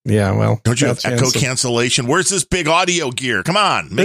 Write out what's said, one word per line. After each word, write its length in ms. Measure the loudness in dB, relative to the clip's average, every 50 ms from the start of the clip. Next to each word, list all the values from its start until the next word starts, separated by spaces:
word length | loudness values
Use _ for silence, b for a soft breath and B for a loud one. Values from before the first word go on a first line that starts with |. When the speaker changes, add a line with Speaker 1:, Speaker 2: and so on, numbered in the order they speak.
| _
Speaker 1:
Yeah, 260 | 0 0 2 2 2
well, 300 | 2 0 2 0 0 0 0
Speaker 2:
Don't 160 | -2 0 0
you 60 | 0
have 120 | 0 0 -2
Speaker 1:
fat 120 | -4 -2
Speaker 2:
echo 120 | 0 0 0
Speaker 1:
chance 120 | 0 0
of 60 | 0
Speaker 2:
cancellation? 640 | -2 -2 -2 -2 -2 -2 0 0 0 0 0 -2 0
Where's 240 | 0 0 2 2 0
this 120 | -2 -2
big 260 | -2 -2 -2 -2 0 2
audio 420 | 2 2 2 2 0 0 -2 -4
gear? 320 | -4 -4 -4 -2 -2 -2
Come 160 | -2 0 0 2
on, 300 | 2 2 2 0 -2 -4
make 60 | -2 0